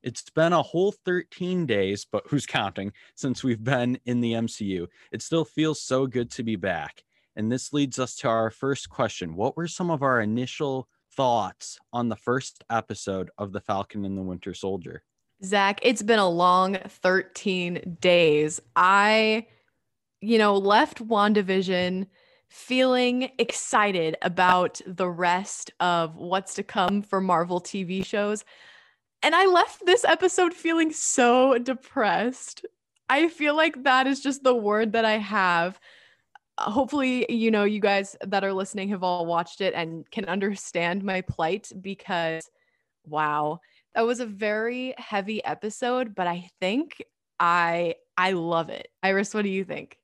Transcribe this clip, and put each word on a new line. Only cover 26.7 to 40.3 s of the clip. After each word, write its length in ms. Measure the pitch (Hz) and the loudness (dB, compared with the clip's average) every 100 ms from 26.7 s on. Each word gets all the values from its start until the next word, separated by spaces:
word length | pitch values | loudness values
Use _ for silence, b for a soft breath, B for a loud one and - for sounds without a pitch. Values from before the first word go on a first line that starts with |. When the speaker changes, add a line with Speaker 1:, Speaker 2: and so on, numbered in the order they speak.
| 220 180 202 | 0 0 0
Speaker 2:
for 180 | 202 190 | -2 -2
Marvel 400 | 190 170 175 175 | 2 2 2 -4
T 240 | 175 202 | -4 -8
V 180 | 175 190 | -6 -6
shows. 440 | 185 214 208 214 - b b b b b _ _ | -4 -2 -2 -4 -8 b b b b b _ _
And 140 | 277 339 | 2 4
I 100 | 381 | 6
left 400 | 359 403 - 359 | 6 2 0 2
this 200 | 440 - | 4 4
episode 480 | 330 359 - 349 | 4 2 2 0
feeling 400 | 349 330 330 320 | 0 -2 2 0
so 640 | 311 - - 240 247 262 247 | -2 -2 4 6 6 6 4
depressed. 1080 | 247 254 - 277 208 175 226 262 - - - _ _ _ - | 0 -6 -6 0 0 2 -2 -6 -14 -16 -18 _ _ _ -2
I 180 | 277 330 | 2 2
feel 300 | 320 294 302 | 0 0 2
like 260 | 320 277 | 0 2
that 240 | 277 262 262 | 2 4 2
is 140 | 269 | 0
just 200 | 285 277 | -2 0
the 140 | 262 240 | 2 2
word 380 | 208 208 220 | 2 2 2
that 100 | 226 | 2
I 140 | 220 214 | 2 0
have. 640 | 202 208 185 170 175 190 b b b b b _ _ - | 0 0 2 2 0 -6 b b b b b _ _ -6
Uh, 120 | - | -2
hopefully, 560 | 214 247 285 262 254 240 | 0 0 0 0 0 -2
you 220 | 233 226 | 0 2
know, 140 | 214 208 | 4 2
you 160 | 214 | 2
guys 340 | 196 196 196 - | 2 2 -2 -10
that 240 | 196 196 196 | -4 -2 -2
are 80 | |
listening 340 | 190 196 202 196 | -2 -4 -6 -6
have 160 | 202 | -2
all 220 | 180 180 170 | -2 0 0
watched 340 | 170 175 - | -2 -2 -2
it 140 | 190 | -2
and 360 | 165 165 165 - | -2 -6 -8 -10
can 140 | - | -8
understand 800 | 196 | -4